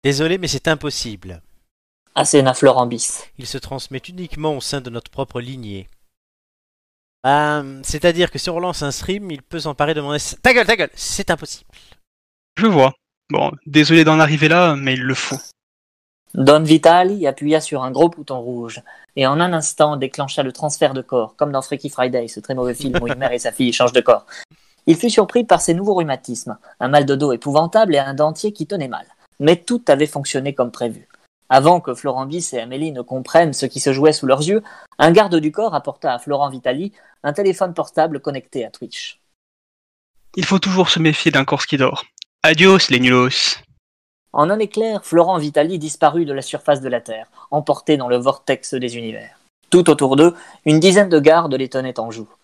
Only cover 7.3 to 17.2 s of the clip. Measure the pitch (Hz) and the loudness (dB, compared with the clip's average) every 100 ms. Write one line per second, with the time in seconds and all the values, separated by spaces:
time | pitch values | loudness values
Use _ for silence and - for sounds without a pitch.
7.3 | 143 151 151 139 135 135 151 175 165 175 | 0 0 -4 -8 -12 -8 -2 0 0 -2
8.3 | 147 - 170 180 160 143 - - 202 196 | -2 -8 -6 -6 -6 -8 -8 -8 -8 -8
9.3 | 143 _ 165 151 135 147 151 143 147 - | -16 _ -10 -10 -4 -2 -2 -4 -6 -6
10.3 | - 247 247 208 220 151 - - - 196 | -2 2 2 2 0 -2 -6 -8 -6 -4
11.3 | 165 151 - _ _ _ _ _ _ _ | -4 -6 -16 _ _ _ _ _ _ _
12.3 | _ _ - 220 165 131 - _ _ _ | _ _ -2 2 4 4 2 _ _ _
13.3 | 151 147 151 - 147 151 165 156 156 151 | -2 -2 -6 0 2 6 6 6 4 4
14.3 | 151 151 170 175 139 135 127 127 127 - | 4 2 4 4 2 -2 -4 -4 -4 -6
15.3 | 135 - _ _ _ _ _ _ _ _ | -10 -12 _ _ _ _ _ _ _ _
16.3 | - 135 151 156 156 160 175 185 202 | 2 6 6 6 6 6 6 4 0